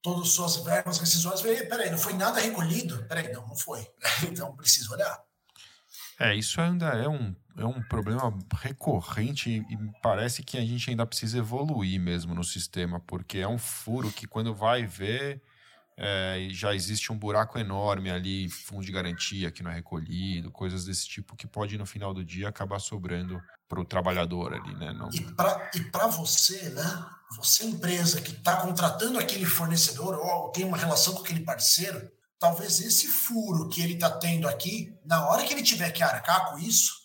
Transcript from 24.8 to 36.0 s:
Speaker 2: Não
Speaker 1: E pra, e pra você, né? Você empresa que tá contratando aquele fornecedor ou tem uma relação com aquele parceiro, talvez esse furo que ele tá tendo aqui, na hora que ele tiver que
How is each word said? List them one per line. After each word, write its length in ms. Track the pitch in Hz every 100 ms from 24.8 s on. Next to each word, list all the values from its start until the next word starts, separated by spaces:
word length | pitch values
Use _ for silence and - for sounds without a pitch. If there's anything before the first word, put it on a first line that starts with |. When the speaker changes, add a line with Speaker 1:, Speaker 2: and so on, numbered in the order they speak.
| -
Speaker 2:
Não 160 | - -
Speaker 1:
E 80 | - -
pra, 360 | - 196 - -
e 60 | 170
pra 260 | - - 220
você, 640 | 165 - - - 190 165
né? 360 | 127 165 175 - - -
Você 300 | - - -
empresa 560 | 226 170 170 175 170 -
que 100 | -
tá 300 | - 175 180
contratando 580 | 180 175 170 - 233 247
aquele 260 | - 196
fornecedor 680 | 170 - 165 165 - 131 180
ou 340 | 165 175 175 180
tem 100 | 180
uma 140 | 190 170
relação 360 | 165 147 180
com 60 | 185
aquele 220 | - 165
parceiro, 680 | 165 160 - - 190 165 - _ _ _
talvez 420 | 170 165 208 -
esse 260 | 226 - -
furo 600 | - - 226 202 160 -
que 120 | -
ele 160 | 170 170
tá 120 | 165
tendo 380 | - 170 165 147
aqui, 460 | 139 180 220 - -
na 220 | 151 165 -
hora 160 | 233
que 100 | 240
ele 100 | 285
tiver 260 | - 185 170
que 120 | 170